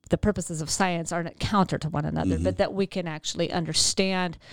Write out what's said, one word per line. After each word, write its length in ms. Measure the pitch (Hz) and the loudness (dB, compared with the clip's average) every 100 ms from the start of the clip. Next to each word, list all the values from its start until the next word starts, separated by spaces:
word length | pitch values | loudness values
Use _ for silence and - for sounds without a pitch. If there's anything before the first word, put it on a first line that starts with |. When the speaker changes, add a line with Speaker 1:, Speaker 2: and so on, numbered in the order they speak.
| - | 0
Speaker 1:
the 80 | 175 | 2
purposes 420 | 214 196 - 160 | 2 0 -4 -6
of 100 | 151 | -2
science 400 | - 190 170 165 | 0 2 0 -2
aren't 300 | 170 170 - | -4 -4 -4
counter 380 | - 208 185 147 | 0 2 2 0
to 100 | 151 | 0
one 160 | 147 | -2
another, 300 | 151 160 160 - | 0 0 2 2
Speaker 2:
Mm-hmm. 80 | |
Speaker 1:
but 140 | 180 185 | 2 2
that 140 | 196 | 0
we 120 | 196 190 | 0 -2
can 220 | 185 175 | -4 -6
actually 420 | 156 - - 170 | -6 -6 -2 -2
understand 880 | 180 156 156 - - 190 185 180 - - | 0 0 2 2 2 0 0 -2 -6 -16